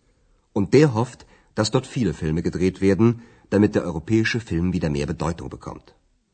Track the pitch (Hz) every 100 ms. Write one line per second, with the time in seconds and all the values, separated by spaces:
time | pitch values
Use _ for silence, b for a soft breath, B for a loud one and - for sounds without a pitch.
0 | _ _ _ _ _ 107 95 131 151 110
1 | 123 - - b b - 110 131 - 139
2 | 101 73 80 80 87 80 92 92 95 98
3 | 117 117 B B B 98 104 104 90 78
4 | - 110 110 123 113 82 90 90 82 71
5 | 71 78 78 85 69 - - - - _
6 | _ _ _